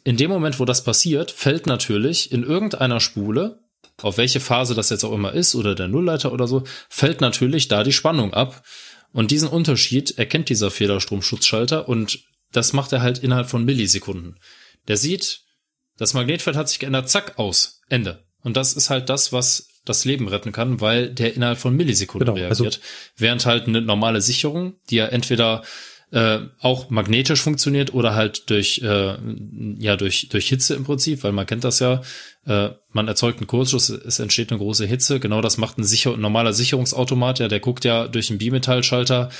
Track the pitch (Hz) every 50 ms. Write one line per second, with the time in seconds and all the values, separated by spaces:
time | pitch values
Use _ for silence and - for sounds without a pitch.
0 | - 135 120 113 143 170 196 180 156 156 131 - 127 120 123 - - 120 113 -
1 | - 175 151 143 175 - - - - - 151 165 - 165 127 113 - - 107 101
2 | 113 147 170 - - - 135 120 120 - 156 190 214 208 - - 135 123 120 113
3 | 110 - - 107 101 107 107 151 185 226 220 - _ _ _ _ _ _ _ -
4 | - 104 90 110 120 127 - 127 127 - 127 123 131 120 120 113 107 - 113 101
5 | - 110 110 104 101 98 - 165 175 - - 123 107 104 95 92 92 90 110 156
6 | 180 175 160 139 - 135 120 120 123 117 131 131 131 - - - - - - -
7 | - 135 127 - 139 120 - - 123 127 156 156 - - 104 104 110 135 135 -
8 | - 156 165 147 110 98 - 107 127 131 - - - - - - - - - -
9 | _ _ - 120 110 107 143 151 160 147 - 170 165 160 131 - - - 120 135
10 | 151 - - - 131 - - 160 151 - 127 107 104 98 - - 104 101 101 95
11 | - - 104 98 - - 120 - - - - 110 120 120 160 156 - - 120 113
12 | 110 - - - - _ _ _ _ _ - 120 117 - - 139 135 - 139 123
13 | 123 123 123 123 - 127 127 123 120 123 - 120 117 127 139 123 107 92 - 98
14 | - - 95 90 85 85 90 - _ - - - - - _ _ _ - 107 101
15 | 131 151 185 185 - - - - _ _ _ _ _ _ _ _ _ _ _ -
16 | 113 101 - 131 123 127 160 165 - 170 139 151 151 - - - 135 139 135 131
17 | 127 127 - 202 196 - - - 110 98 85 - - - - _ _ - 135 123
18 | 107 92 85 - _ _ _ _ - 123 113 131 131 131 - - - - 139 127
19 | 127 127 135 139 - - 127 123 123 - - - - _ _ _ - - 104 -
20 | - 127 143 131 120 98 98 104 - 120 101 113 117 127 123 107 104 107 117 120
21 | 123 123 127 120 113 117 113 120 123 120 120 120 - 127 123 151 175 147 104 98
22 | 98 - - 104 - 117 104 90 90 90 107 113 120 - - - - - - -
23 | - - _ - 110 117 120 120 - 123 117 117 104 117 110 113 117 110 104 104
24 | 110 113 113 107 98 - 123 - - 147 147 170 180 185 190 _ _ - 117 113
25 | 110 110 123 123 123 - 131 113 117 113 110 110 - - - - - - - -
26 | _ _ - 117 113 113 107 110 110 - - _ - 127 131 127 - - 120 110
27 | 101 98 113 123 135 135 160 139 - 156 151 139 - 143 143 139 139 135 - 127
28 | 117 113 107 110 110 104 - - - - 110 104 98 - - - 120 107 101 101
29 | 98 95 98 98 110 113 110 110 104 104 - 113 113 107 104 110 110 107 101 95
30 | 101 95 - - - - - 104 - - 135 131 - - 143 131 135 139 147 135
31 | - 156 151 131 - 101 101 98 98 - 113 117 123 123 113 - 127 127 127 127
32 | 127 - - - - - - _ - 139 107 101 101 104 - - _ _ - 110
33 | 107 110 101 - 120 120 117 - - - - 120 131 127 135 120 - - 110 -
34 | - 120 - - 110 104 - - 113 - 120 101 101 104 107 110 107 98 120 131
35 | - - 143 127 123 104 107 110 110 110 - - 110 107 - - 107 98 - -
36 | - 127 117 110 107 104 104 117 117 113 104 117 123 - 135 127 123 - - 131
37 | 127 123 135 123 123 127 127 - 120 110 107 101 - 131 123 - - 120 117 113
38 | 113 - 113 113 110 - 110 101 107 120 131 131 127 131 127 123 123 - 127 123
39 | 123 127 131 123 123 127 -